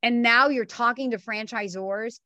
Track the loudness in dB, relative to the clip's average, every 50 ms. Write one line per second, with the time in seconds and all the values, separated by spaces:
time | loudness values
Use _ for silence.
0 | -2 0 2 2 4 4 6 6 6 4 4 0 -4 -4 -4 -2 0 0 0 0
1 | -2 -4 -4 -6 -6 -8 -8 -8 -8 -8 -6 -6 -6 -6 -8 -8 -6 -6 -6 -6
2 | -6 -8 -10 -8 _